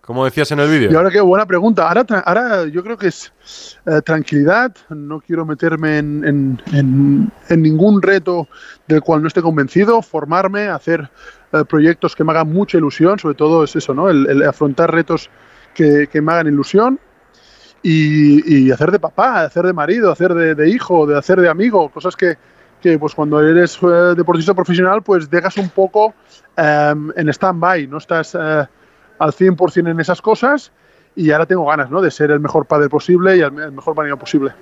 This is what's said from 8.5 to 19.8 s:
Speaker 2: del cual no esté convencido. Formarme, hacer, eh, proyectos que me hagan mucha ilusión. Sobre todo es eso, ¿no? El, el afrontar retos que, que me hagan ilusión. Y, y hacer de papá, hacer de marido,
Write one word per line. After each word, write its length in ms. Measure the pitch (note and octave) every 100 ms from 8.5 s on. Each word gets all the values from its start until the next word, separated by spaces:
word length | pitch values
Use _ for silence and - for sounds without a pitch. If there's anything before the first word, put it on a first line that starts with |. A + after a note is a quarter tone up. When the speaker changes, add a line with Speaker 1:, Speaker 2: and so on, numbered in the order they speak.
| - - - -
Speaker 2:
del 160 | D#3
cual 180 | D3 D#3
no 80 | D#3
esté 140 | F#3
convencido. 580 | E3 D#3 C3+ F3 G#3 A#3
Formarme, 680 | - D#3+ D3 F3 F#3+ G3+ G#3
hacer, 420 | D#3+ - E3 C#3+ _ - - _
eh, 100 | D3+ D3
proyectos 480 | D#3 D#3 E3+ E3 -
que 80 |
me 80 | D#3
hagan 180 | D#3+ D#3
mucha 280 | E3+ G3+ F3
ilusión. 400 | D3 - E3 G3+
Sobre 160 | D#3
todo 300 | C#3+ D3+ E3
es 120 | D3 D#3+
eso, 160 | -
¿no? 160 | C3+ F#3+
El, 180 | D#3 C3+
el 120 | C#3
afrontar 460 | D3+ - D3 C3+ E3
retos 340 | E3 E3 D#3+ - _ _ _ _
que, 340 | - D#3 D3 D3
que 120 | D#3
me 100 | D3+
hagan 140 | E3+ D#3+
ilusión. 520 | C#3+ C3+ F#3+ A#3+ C4+ _ _ _ _ _ _ _ _
Y, 840 | F3 D#3+ D3+ D3+ D3 D3 D3+ D3 C3
y 40 |
hacer 180 | B2 D#3
de 80 | G3
papá, 440 | D#3+ - A3+ A3
hacer 220 | D#3+ E3+
de 80 | F3
marido, 380 | F3+